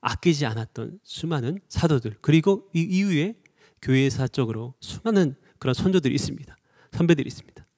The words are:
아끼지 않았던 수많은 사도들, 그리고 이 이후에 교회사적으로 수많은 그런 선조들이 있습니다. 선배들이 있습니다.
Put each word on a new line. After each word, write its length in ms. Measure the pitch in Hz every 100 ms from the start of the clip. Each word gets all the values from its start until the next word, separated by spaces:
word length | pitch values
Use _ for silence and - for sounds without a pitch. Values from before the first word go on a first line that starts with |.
아끼지 440 | - - 175 151 139
않았던 540 | 110 110 - 117 190
수많은 560 | - - 160 156 117 190 _
사도들, 480 | - 170 143 113 104
그리고 460 | - 160 160 196 -
이 80 | 170
이후에 540 | 170 185 202 160 175 226 _ _ _ _
교회사적으로 920 | - 131 135 107 127 - 117 110 117 -
수많은 560 | - - 226 208 165 131 _ _
그런 140 | 131
선조들이 400 | 127 185 185 143
있습니다. 420 | - - - 139 - _ _ _
선배들이 360 | - 170 160 -
있습니다. 380 | - - - -